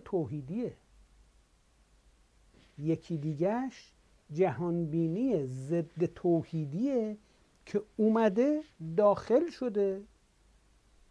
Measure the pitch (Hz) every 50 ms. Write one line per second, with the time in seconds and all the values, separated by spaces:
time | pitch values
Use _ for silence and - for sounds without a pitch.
0 | - - 208 175 151 101 143 147 131 131 185 240 240 165 - - _ _ _ -
1 | - _ _ _ - _ _ _ _ _ _ _ _ _ _ _ _ _ _ _
2 | _ _ _ _ _ _ _ _ _ _ _ - - - _ 143 147 160 160 160
3 | - - 170 151 143 156 151 139 170 196 220 247 262 262 - - - - _ _
4 | _ _ _ _ _ - 147 160 190 175 117 113 175 175 170 170 170 151 156 165
5 | 165 160 165 214 254 269 214 156 139 127 127 131 131 139 165 170 160 - - 160
6 | 175 170 - - - 175 170 160 - - 165 160 151 139 143 190 247 285 269 240
7 | 214 214 208 208 _ _ _ _ _ _ _ _ _ - - 202 - - _ -
8 | 208 220 220 226 226 214 185 220 254 294 302 302 311 - _ - 160 160 165 170
9 | - 208 190 - - - 226 294 339 330 - - 254 247 202 208 202 196 190 196
10 | 208 - _ _ _ _ _ _ _ _ _ _ _ _ _ _ _ _ _ _
11 | _ _